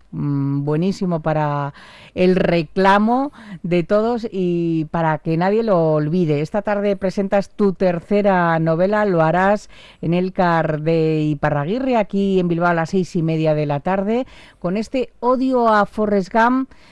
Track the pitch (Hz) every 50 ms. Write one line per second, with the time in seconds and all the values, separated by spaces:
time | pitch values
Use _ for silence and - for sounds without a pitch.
0 | - _ - 160 151 147 143 139 139 139 139 143 143 147 151 156 170 190 190 -
1 | 202 180 175 160 156 165 156 151 151 147 147 143 143 139 143 - - - - -
2 | - - - - 185 185 185 180 185 180 170 170 165 151 - 190 190 196 196 202
3 | 214 220 240 254 269 294 - - 226 208 202 165 - 180 170 175 165 - 208 208
4 | 214 226 247 233 208 - - 196 185 180 175 170 170 165 165 160 156 151 - 170
5 | 165 160 156 147 - 165 165 160 175 190 208 220 233 220 196 170 165 160 156 151
6 | 151 147 160 185 180 151 151 143 151 156 - 208 202 - 208 202 202 208 202 190
7 | - 190 180 - 196 196 214 202 196 - - - 208 196 185 - 202 180 175 170
8 | - - 208 202 202 202 196 180 175 170 165 165 160 165 160 160 180 190 208 214
9 | 214 208 185 165 160 160 160 180 185 196 208 208 - - - - - - - -
10 | - 165 170 175 185 190 185 - 190 175 170 165 160 160 156 151 151 156 165 165
11 | 160 160 160 156 151 151 151 143 - 151 151 147 143 151 202 254 262 262 254 233
12 | 202 - - 196 196 196 190 185 180 175 170 165 170 175 175 165 165 156 - 190
13 | 185 - - 180 160 160 160 160 160 160 151 151 151 147 147 143 - 185 185 196
14 | 196 202 226 240 262 - - - - - - _ - 175 180 214 226 - - 269
15 | 240 - - - - 240 254 254 262 262 262 247 233 226 214 208 202 202 - -
16 | 214 208 208 202 185 - - 226 220 233 254 262 269 - - - - -